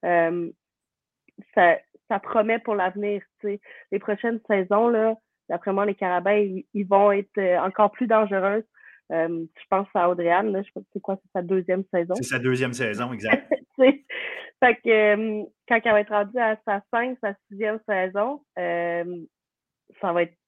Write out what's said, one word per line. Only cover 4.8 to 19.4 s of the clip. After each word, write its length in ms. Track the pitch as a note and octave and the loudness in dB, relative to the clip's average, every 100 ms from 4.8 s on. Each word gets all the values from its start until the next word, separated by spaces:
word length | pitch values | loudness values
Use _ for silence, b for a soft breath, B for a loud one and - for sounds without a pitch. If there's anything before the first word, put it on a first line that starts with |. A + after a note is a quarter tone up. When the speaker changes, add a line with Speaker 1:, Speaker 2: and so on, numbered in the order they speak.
| A#3+ | 2
Speaker 1:
là, 280 | A3+ A3 A3+ _ _ _ | 2 0 -2 _ _ _
d'après 240 | F3 - | -6 -4
moi, 120 | G3 | -2
les 120 | G#3 G3 | -2 -2
Carabins, 400 | F#3 F3+ F3+ G#3 | -2 0 2 2
ils, 280 | G3+ F#3+ - | 0 -4 -8
ils 140 | G#3 F#3 | -8 2
vont 260 | G3 G#3 | 4 6
être, 240 | G3+ G3+ - | 2 -2 -2
euh, 200 | F#3+ F3+ | 0 2
encore 320 | F#3 F#3+ G#3 | 0 2 0
plus 160 | - B3 | 2 0
dangereuses. 580 | A3 G#3 G3 F#3+ G#3 A3 b b b _ | 2 2 0 0 -2 -6 b b b _
Euh, 340 | E3 E3 E3+ E3 _ | -2 -2 -4 -8 _
je 40 | - | -2
pense 200 | G#3 G3 | -2 0
à 140 | G3 F3 | 0 2
Audrey-Anne, 440 | F3 E3+ F3 G#3+ | 2 2 2 2
là, 100 | G3 | -2
je 40 | G3+ | -6
sais 60 | |
pas 80 | - G3 | -14 -14
c'est 80 | G3 | -12
quoi, 160 | - F#3+ | -8 -8
c'est 120 | _ | _
sa 100 | F#3+ | -8
deuxième 400 | F3 F#3+ F3 F#3 F#3+ | -2 -2 0 -4 -2
saison. 220 | F3+ F3 | -4 -2
Speaker 2:
C'est 80 | F#3+ | -4
sa 160 | A#2+ C3 | -4 -2
deuxième 340 | B2+ B2+ C3 | 0 0 -2
saison, 400 | B2 A#2+ G#2 A#2+ | -2 -4 -4 -6
exact. 400 | A#2 G#2+ C4+ - | -6 -2 -2 0
Speaker 1:
<laughs> 40 | C#4 - - | -6 -6 4
Tu 80 | C4 | 4
sais, 180 | C#4+ _ B B B B _ | 4 _ B B B B _
fait 120 | B3 A3+ | 2 2
que, 60 | A3+ | 2
euh, 520 | A3 G#3+ G#3 A3 G#3+ G3+ _ - | 4 4 2 0 -6 -8 _ -2
quand 140 | A#3 | 0
elle 100 | A#3 | 4
va 80 | G#3+ | 2
être 100 | G#3 | 2
rendue 280 | G#3 G3+ B3 | -2 -2 -2
à 200 | A3+ G#3+ - | -2 -2 -4
sa 160 | G3+ _ | -6 _
cinq, 260 | A#3 B3 B3+ | -4 -4 -4
sa 120 | G#3 G3+ _ | -6 -8 _
sixième 320 | G3 G#3+ A3 A3 | -6 -4 -4 -4
saison, 540 | G3 F#3 G3 A3+ C#4+ _ - | -2 -2 -2 -4 -4 _ -8
euh, 460 | F3 E3+ E3+ E3+ E3+ F3 E3 _ | -4 -4 -4 -4 -6 -10 -16 _